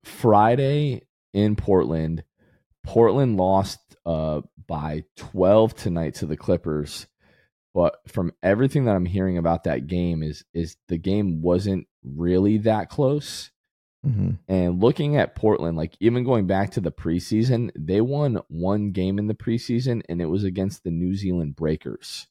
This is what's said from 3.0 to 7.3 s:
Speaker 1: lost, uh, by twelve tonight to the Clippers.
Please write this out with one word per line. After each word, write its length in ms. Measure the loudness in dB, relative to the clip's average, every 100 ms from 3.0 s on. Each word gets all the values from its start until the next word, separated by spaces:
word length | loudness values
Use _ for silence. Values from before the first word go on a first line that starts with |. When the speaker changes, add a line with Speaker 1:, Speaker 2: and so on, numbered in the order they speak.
| 4 4 0 2
Speaker 1:
lost, 420 | 2 2 0 -8 _ _
uh, 360 | -4 -2 -2 -4 -8 -20 -10
by 380 | -8 -6 -8 -10 -18
twelve 580 | -10 2 6 6 4
tonight 400 | 0 -4 -2 -4 -6
to 100 | -8
the 100 | -6
Clippers. 720 | -2 -2 0 -4 -4 -10 -16 _ _